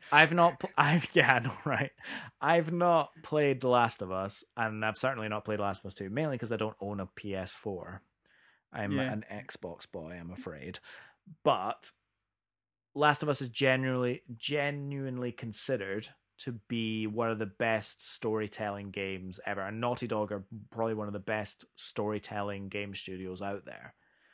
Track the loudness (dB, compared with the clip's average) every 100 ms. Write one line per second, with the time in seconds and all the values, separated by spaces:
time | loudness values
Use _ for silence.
0 | 6 10 10 10 6 6 0 4 6 6
1 | 4 6 8 6 4 -2 -2 0 -2 -6
2 | -12 -12 -12 -2 4 4 4 2 4 6
3 | 4 -4 -2 2 4 4 4 6 6 2
4 | -4 -2 -4 -6 -10 -4 -4 -2 -2 0
5 | 0 0 -4 -4 -2 -2 -2 -4 -8 -10
6 | -6 -2 -2 -2 -4 -2 -2 -4 -8 -6
7 | -8 -10 -8 -6 -6 -8 -8 -8 -10 -14
8 | _ _ _ _ _ _ _ -6 -2 -2
9 | -2 -4 -8 -12 -12 -10 -10 -12 -12 -10
10 | -10 -10 -12 -12 -12 -10 -10 -12 -14 -20
11 | -20 _ -20 -2 2 2 0 -6 -10 -16
12 | _ _ _ _ _ _ _ _ _ 4
13 | 4 6 2 0 -2 0 2 4 2 0
14 | 0 -2 -8 -10 -4 -2 -2 -4 -6 -6
15 | -6 -4 -6 -6 -8 -4 -2 -2 -2 -6
16 | -8 -14 _ -12 -8 -8 -4 -2 -2 -2
17 | -2 0 0 -2 -4 0 2 2 -2 -10
18 | -12 -6 -2 -2 -2 -4 -4 -4 -8 -6
19 | -6 -6 -8 -10 -6 -6 -6 -2 -2 -2
20 | -2 -2 -2 -4 -8 -14 -10 -2 0 0
21 | -4 -6 -2 -2 -2 -8 -14 -12 -8 -2
22 | -2 -2 -4 -4 -4 -4 -6 -6 -6 -8
23 | -8 -8 -8 -6 -6 -6 -10 -16 -16 -20
24 | _ _ _